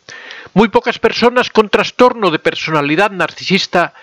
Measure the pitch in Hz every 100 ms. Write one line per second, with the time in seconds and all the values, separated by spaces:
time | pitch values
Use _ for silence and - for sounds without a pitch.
0 | - - - - - 185 220 240 - -
1 | - - 233 247 214 - 208 208 185 -
2 | 247 233 190 151 165 160 160 156 143 156
3 | 208 190 156 - 127 185 - 180 160 -